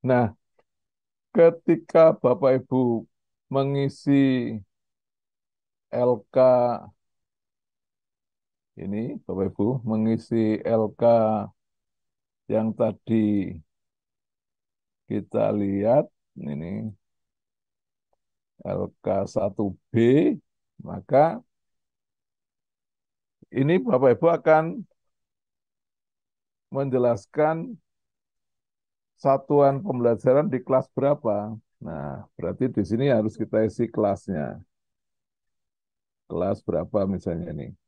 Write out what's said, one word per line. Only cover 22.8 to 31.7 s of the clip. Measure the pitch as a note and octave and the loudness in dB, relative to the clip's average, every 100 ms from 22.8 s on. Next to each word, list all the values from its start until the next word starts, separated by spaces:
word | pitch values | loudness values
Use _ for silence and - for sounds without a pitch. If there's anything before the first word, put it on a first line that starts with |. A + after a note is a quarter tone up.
| _ _ _ _ _ _ _ - | _ _ _ _ _ _ _ -2
ini | C#3 F3+ | 0 0
Bapak | B3+ B2+ C3 A#2+ | 2 2 4 4
Ibu | E3 | 2
akan | E3 D#3 D#3 D#3+ F#3+ F#3+ _ _ _ _ _ _ _ _ _ _ _ _ _ _ _ _ _ _ | 2 4 4 2 -8 -16 _ _ _ _ _ _ _ _ _ _ _ _ _ _ _ _ _ _
menjelaskan | C3+ C#3 B2+ B2 A2+ - D3 D3+ D#3+ B3+ G#3+ _ _ _ _ _ _ _ _ _ _ _ _ _ _ | -6 -2 0 0 0 -6 -2 -2 -2 -8 -16 _ _ _ _ _ _ _ _ _ _ _ _ _ _
satuan | C#3+ C3+ - C#3+ C#3 C#3 | 0 0 2 4 4 2
pembelajaran | G3+ B2+ A#2+ A2+ C3 C3 F3+ | -4 -2 0 2 2 2 2
di | B2+ | -4
kelas | - C3 C3+ | 0 -2 0
berapa. | - C#3 D3 A2+ G#2 G#2+ A2 _ | -2 -2 0 -2 -4 -6 -12 _